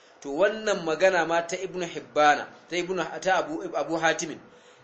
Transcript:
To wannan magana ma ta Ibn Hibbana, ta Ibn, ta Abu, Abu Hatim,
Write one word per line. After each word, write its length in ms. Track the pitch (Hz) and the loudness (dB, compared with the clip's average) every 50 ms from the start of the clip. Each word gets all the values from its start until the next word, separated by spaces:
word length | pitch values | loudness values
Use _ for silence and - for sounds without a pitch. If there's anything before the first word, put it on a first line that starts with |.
| _ _ _ - | _ _ _ -14
To 80 | - 139 | -10 -6
wannan 540 | 139 151 190 208 214 214 214 214 196 185 170 | 0 2 2 2 2 0 -2 -2 -2 0 0
magana 400 | 165 160 156 180 190 185 175 160 160 | -2 0 4 4 4 4 4 2 2
ma 140 | 165 170 | 0 0
ta 140 | 170 - 180 180 | 0 -2 -6 -6
Ibn 240 | 190 180 165 180 175 | -6 -6 -6 -6 -6
Hibbana, 640 | 165 165 156 - - - 147 151 147 147 131 107 - - - - - | -6 -8 -10 -10 -4 2 4 6 6 6 4 0 -8 -14 -20 -14 -8
ta 60 | 165 | -6
Ibn, 220 | 180 170 170 190 180 160 160 - 160 | -6 -4 -4 -4 -4 -4 -6 -6 -4
ta 160 | 156 185 190 175 | 0 0 0 0
Abu, 260 | - 143 151 165 196 175 - | 0 -2 -6 -8 -8 -6 -4
Abu 200 | 160 143 147 160 147 | -4 -4 -2 -2 0
Hatim, 400 | 160 160 160 160 175 160 131 104 - - - - _ - - _ | 2 2 2 2 -2 -8 -8 -12 -14 -20 -20 -20 _ -20 -20 _